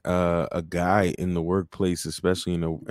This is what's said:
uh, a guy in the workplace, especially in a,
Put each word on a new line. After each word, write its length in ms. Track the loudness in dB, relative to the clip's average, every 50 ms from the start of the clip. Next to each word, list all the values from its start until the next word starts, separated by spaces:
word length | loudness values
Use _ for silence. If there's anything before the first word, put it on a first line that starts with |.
| -2
uh, 440 | 0 2 2 4 2 2 2 0 -2
a 100 | -4 -6
guy 540 | -6 -4 -2 0 2 4 4 4 4 2 0
in 160 | 0 -2 -2 0
the 80 | 0
workplace, 640 | 0 0 0 0 0 -2 -2 -2 0 0 0 -2 -4
especially 480 | -8 -6 -2 0 0 0 0 0 -2 -2
in 100 | -2 -2
a, 120 | -2 -4 -4 -6 -6